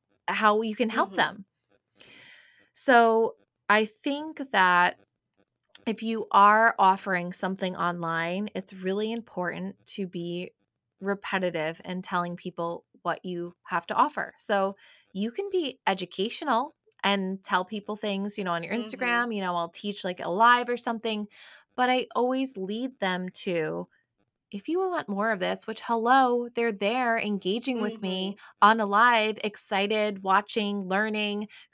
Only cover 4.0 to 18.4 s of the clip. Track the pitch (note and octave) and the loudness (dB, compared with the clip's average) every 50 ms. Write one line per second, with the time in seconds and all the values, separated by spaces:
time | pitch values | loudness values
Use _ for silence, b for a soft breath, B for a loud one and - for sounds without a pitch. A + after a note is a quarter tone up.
4 | - D4 C#4 D4 D#4 D#4+ D#4 - C4+ C#4 - G3 F#3 F3+ F3+ F3 F3+ F3+ - - | -6 -4 -4 -4 -6 -10 -12 -12 -8 -2 2 4 4 6 6 6 4 4 2 -4
5 | _ _ _ _ _ _ _ _ _ _ _ _ _ _ - - - A#3+ G#3 - | _ _ _ _ _ _ _ _ _ _ _ _ _ _ -18 -8 -6 -6 -6 -4
6 | A3 A3+ A3+ A3 - - - G3 G3+ G#3 G#3+ A3 A3+ A3+ - - G3 F#3+ G3 F#3+ | -4 -4 -4 -4 -4 2 6 6 8 8 8 8 6 4 4 6 4 4 4 2
7 | - G3 F#3 F3 F3 F3+ F3+ - G3 F#3 F#3+ - G3 F3+ F3+ - F3 F3 F3 F3 | 0 -2 -2 -2 -2 -6 -6 -6 -4 -4 -4 -4 -4 -6 -2 -2 -2 -2 -2 -2
8 | E3+ E3 E3 E3 E3 E3+ F3+ G3 G#3+ - - F#3 F#3+ - F#3+ F#3 F#3 F#3 F#3+ G#3 | -4 -2 -2 -2 -2 -2 -4 -4 -6 -6 -6 -10 -10 -10 -14 -8 -6 -4 -2 -2
9 | G#3+ A3 A#3 A#3 A3+ - - F#3 F3+ E3+ - F3 F#3 G3 - - _ - - G#3 | -2 -4 -6 -8 -10 -10 -8 -6 -6 -6 -6 -6 -8 -10 -10 -14 _ -14 -8 -8
10 | F#3+ F3 - F3 E3+ F3 E3+ F3 F3+ - - _ _ _ _ _ _ _ _ _ | -8 -8 -6 -8 -6 -6 -6 -8 -8 -10 -14 _ _ _ _ _ _ _ _ _
11 | F#3+ G3 G3+ G3+ - - G#3 F#3 F#3 F3+ E3+ D#3+ D3+ D#3+ E3 - - F3+ F3+ F#3 | -4 -4 -4 -4 -4 -4 -2 -2 -2 -2 -2 -2 -4 -4 -6 -8 -10 -8 -8 -8
12 | F#3 - F#3+ F3+ F3 F3 F3 - - F3+ - - E3+ E3+ E3+ - - _ _ _ | -6 -4 -4 -2 -2 -4 -8 -10 -10 -10 -6 -6 -6 -6 -6 -8 -12 _ _ _
13 | - F3 E3 - - F#3 F3 E3+ F3 F3 - _ _ - F3+ E3+ - - - - | -4 -4 -4 -4 -6 -8 -8 -6 -8 -10 -12 _ _ -6 -4 -4 -4 -2 0 2
14 | C4 D4 - G3 - - - - - - G#3 G3 F#3+ G3 G3 b b b b b | 2 2 0 -4 -8 -8 -10 -12 -4 0 0 2 2 0 -2 b b b b b
15 | b b - F#3+ G#3 A#3 - G4 G4+ G4 F#4 F4+ D4+ C4 - - _ G3 G3 F#3+ | b b -6 -6 -4 -4 -4 -6 -4 -2 -2 -2 -2 -2 -6 -4 _ -2 -2 -2
16 | F3+ - - - G3 A#3+ - - D#4+ C#4+ A#3 A3+ - - - _ _ _ _ _ | -4 -8 -6 -4 -4 -4 -4 -6 -2 0 0 0 0 -2 -8 _ _ _ _ _
17 | - G3 G3+ G3 F#3+ F#3+ F#3+ F#3+ - - G3+ F3+ F#3 - A3+ G3+ G3 - G#3+ G#3+ | 0 0 0 2 0 -4 -6 -8 -4 -2 -2 -2 -2 -4 -8 -10 -8 -10 -8 -6
18 | - G#3 G3 G3 G3+ G#3 - G#3+ | -6 -4 -4 -4 -6 -6 -6 -6